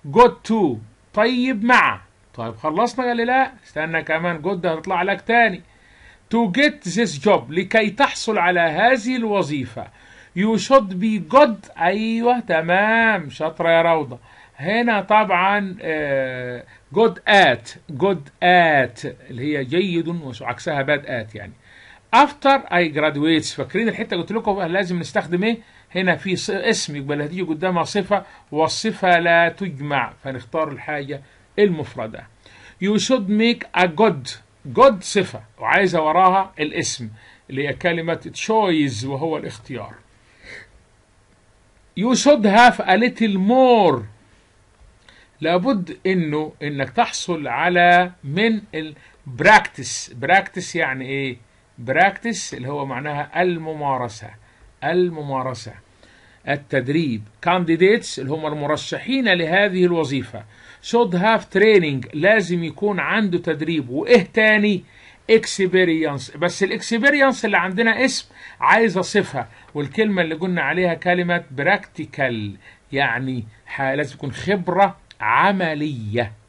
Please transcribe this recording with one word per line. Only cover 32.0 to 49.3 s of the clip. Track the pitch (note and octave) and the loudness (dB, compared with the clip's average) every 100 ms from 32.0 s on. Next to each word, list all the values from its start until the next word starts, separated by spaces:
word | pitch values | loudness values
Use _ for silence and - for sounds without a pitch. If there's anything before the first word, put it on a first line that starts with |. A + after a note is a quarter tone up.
| A2+ - - _ _ - - _ | -10 -12 -20 _ _ -20 -20 _
You | F#3 G#3+ | 0 0
should | - B3+ F#3+ | 2 0 0
make | G#3 A#3 A#3 - F3 | 2 2 0 -4 0
a | F3+ | 0
good، | D#3 A3 D3 A#2+ - _ _ C#3 A#2 | 2 2 0 -10 -18 _ _ -6 4
good | C4+ G3 | 4 4
صفة | - G#3 - G#2+ - _ | -4 -2 -2 -8 -18 _
وعايزة | A#2 E3+ F#3+ E3+ | 0 2 2 0
وراها | D#3 E3 F#3 F#3+ F#3+ - | 2 4 4 4 -2 -6
الاسم | D3+ E3 - - A2+ A2 - _ - | -6 -4 -6 -8 -12 -14 -20 _ -12
اللي | C3+ C#3+ | -6 -6
هي | |
كلمة | C3 F3 E3+ E3 E3 - - - | -2 -2 -2 -4 -6 -8 -10 -2
choice | A3 G3+ D#3+ C#3+ G#2+ | 0 2 2 0 -4
وهو | C3+ C3+ D#3+ D3+ | -8 -6 -4 -6
الاختيار. | - - - A#2+ G2+ - _ _ _ _ - - - _ _ _ _ _ _ _ _ _ _ _ _ - | -8 -14 -14 -14 -14 -18 _ _ _ _ -20 -20 -20 _ _ _ _ _ _ _ _ _ _ _ _ -4
You | A3+ | 0
should | B3 C#4 D4 | 2 4 4
have | G#3 G#3 B3 A#3 | 6 8 6 6
a | G3 F#3+ | 2 2
little | B3 - A3+ F#3+ | 2 0 0 2
more، | G3 C4 B3+ A#3 F3 B2+ G#2 - _ _ _ _ _ _ - _ _ _ _ _ | 2 6 6 6 4 2 -6 -18 _ _ _ _ _ _ -20 _ _ _ _ _
لابد | D#3 F3+ A3+ G#3 F3 - | 0 0 2 -2 -4 -6
إنه | F#3+ F#3 D#3+ D3 D#3 - | -2 0 0 -2 -6 -8
إنك | D3+ C#3 C3 | -8 -6 -4
تحصل | - A3+ - - E3 C3+ | 0 0 -2 -6 -6 -4
على | B2 E3+ F3 F3 F3 F3+ - | -2 2 6 6 6 4 -6
من | C#3 E3 A3+ G#3+ - | -6 0 0 0 -6
ال | D#3 D#3 D3 _ _ C#3 | -12 -12 -16 _ _ -16